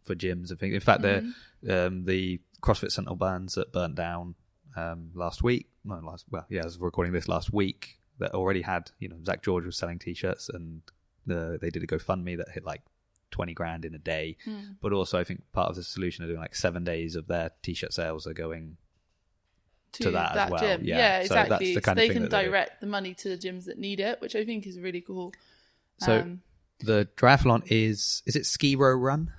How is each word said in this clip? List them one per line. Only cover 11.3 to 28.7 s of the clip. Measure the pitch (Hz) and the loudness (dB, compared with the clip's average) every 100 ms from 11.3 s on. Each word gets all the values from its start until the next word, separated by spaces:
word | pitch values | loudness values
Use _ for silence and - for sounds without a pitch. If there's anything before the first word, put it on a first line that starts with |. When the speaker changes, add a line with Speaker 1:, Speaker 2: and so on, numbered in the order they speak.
| 85 82 82 | -4 -2 -4
Speaker 1:
they | 85 | -4
did | 82 | -4
a | 82 | -2
GoFundMe | 80 - 92 90 87 | -4 0 -2 -2 -6
that | 82 | -8
hit, | - | -8
like, | 92 76 _ _ _ _ _ | -8 -10 _ _ _ _ _
twenty | - 90 | -6 -6
grand | 82 85 82 82 | -4 -6 -6 -10
in | |
a | 80 | -8
day. | 78 78 80 - - | -4 -4 -4 -8 -12
Speaker 2:
Mm. | 214 202 196 | -12 -14 -6
Speaker 1:
But | 107 | 0
also, | 101 92 92 | 0 2 0
I | |
think | 87 90 _ | -2 -6 _
part | - 90 | -2 0
of | 90 | -2
the | |
solution | 87 - 90 85 | -8 -4 -6 -6
are | 85 | -8
doing, | 82 | -8
like, | 80 - | -8 -2
seven | 92 85 | 0 0
days | 87 82 82 | -4 -4 -4
of | 82 78 | -6 -4
their | 87 82 _ | -2 -2 _
t-shirt | - 85 - | -8 -6 -6
sales | - 82 80 82 | -4 -4 -4 -8
are | |
going | 80 82 82 80 85 _ _ _ _ _ _ _ _ _ _ _ | -8 -8 -8 -12 -16 _ _ _ _ _ _ _ _ _ _ _
to | - | -2
Speaker 2:
To | 233 | 2
Speaker 1:
that | 175 85 | 2 2
as | 208 | 2
Speaker 2:
that | 196 | 0
Speaker 1:
well. | - | 2
Speaker 2:
gym. | 208 180 | 2 2
Speaker 1:
Yeah. | - - | 0 4
Speaker 2:
Yeah, | 220 190 | 4 4
Speaker 1:
So | 190 | 4
that's | 190 208 | 4 6
Speaker 2:
exactly. | 214 185 | 4 2
Speaker 1:
the | 180 | 2
kind | |
Speaker 2:
So | 208 | 4
Speaker 1:
of | 208 | 6
Speaker 2:
they | 226 | 4
Speaker 1:
thing | |
Speaker 2:
can | 214 | 4
Speaker 1:
that | 214 | 2
they | 202 | 2
do. | 185 | 2
Speaker 2:
direct | 190 - - | 2 0 -6
the | 202 | -6
money | 208 185 | -4 -6
to | 180 202 | -8 -8
the | 180 | -6
gyms | 190 185 180 | -6 -8 -10
that | - | -8
need | 196 196 | -4 -2
it, | 202 247 | -2 -2
which | - | -4
I | 220 | -2
think | 214 220 196 | -2 -4 -6
is | 180 | -8
really | 185 175 | -6 -6
cool. | 175 185 180 - _ _ _ _ _ _ | -6 -8 -8 -12 _ _ _ _ _ _
Speaker 1:
So | 185 110 | 4 4
Speaker 2:
Um, | 175 180 _ _ _ _ | 2 -10 _ _ _ _
Speaker 1:
the | 107 104 101 - | 4 4 4 6
triathlon | 123 139 131 113 - | 8 10 8 4 4
is, | 113 110 104 - - - | 4 4 2 -2 -2 -2
is | 139 | 0
it | - | 0
ski | - 143 | 2 4